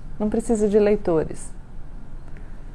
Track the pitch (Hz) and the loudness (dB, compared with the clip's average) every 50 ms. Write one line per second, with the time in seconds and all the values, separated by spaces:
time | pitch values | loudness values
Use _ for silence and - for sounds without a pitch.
0 | - - - - 208 214 226 226 226 - 233 208 214 208 202 220 208 208 208 202 | -8 -6 -4 -2 -2 0 0 0 2 2 2 4 4 6 6 6 6 6 4 4
1 | - 185 165 156 147 - - - - - - - - - - - - - - - | 4 2 2 2 2 0 -4 -8 -8 -8 -10 -10 -12 -10 -8 -8 -8 -8 -8 -10
2 | - - - - - - - - - - - - - - | -8 -8 -8 -8 -8 -8 -10 -10 -8 -10 -10 -10 -10 -8